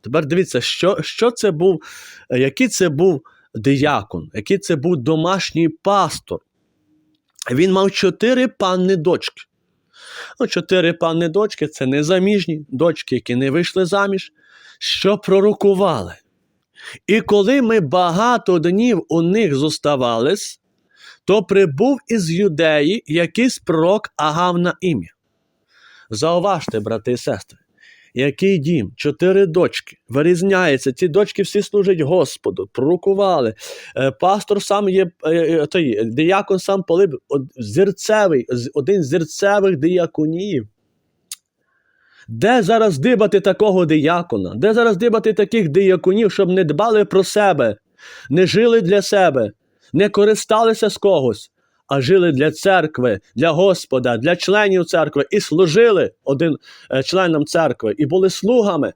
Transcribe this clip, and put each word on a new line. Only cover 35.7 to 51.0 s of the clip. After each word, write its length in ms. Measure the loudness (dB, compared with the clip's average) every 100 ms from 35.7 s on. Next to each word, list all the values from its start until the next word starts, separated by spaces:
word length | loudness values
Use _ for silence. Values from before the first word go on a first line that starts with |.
| -2 0 -2
диякон 560 | -2 0 0 0 0 -2
сам 240 | 0 -4
Пилип, 280 | 0 0 0 -2 _
од-, 220 | -6 -6 -12
зірцевий, 880 | -6 0 0 -2 -2 2 2 0 -2
з-, 220 | -8 -4
один 300 | -4 0 0
з 40 | 0
зірцевих 680 | -2 -4 -2 0 2 0 0
дияконів. 880 | 0 0 -2 -2 -4 -4 -4 -6 -6 _ _ _ _ _ _ -20 _ _ _ _ _ _ _ _ -16
Де 360 | -2 2 2
зараз 340 | 2 2 2 2
дибати 420 | 0 2 2 2
такого 460 | 0 2 2 2 2
диякона? 720 | 2 2 -2 -2 -6 -6 -2
Де 180 | 0
зараз 240 | 2 2 2
дибати 360 | 0 0 0
таких 360 | 0 0 0 2
дияконів, 600 | 2 2 2 2 2 0
щоб 180 | 0 0
не 140 | 2
дбали 420 | 0 0 2 2 2
про 180 | 0
себе, 520 | 0 2 2 2 0 -2 _ _ -20 -20 -2
не 180 | 0 2
жили 340 | 4 4 2
для 200 | 2 0
себе, 500 | 2 2 2 2 -4 _ _ _ _
не 160 | 0 0
користалися 800 | 2 2 2 0 2 2 2 -2
з 80 |
когось, 540 | 0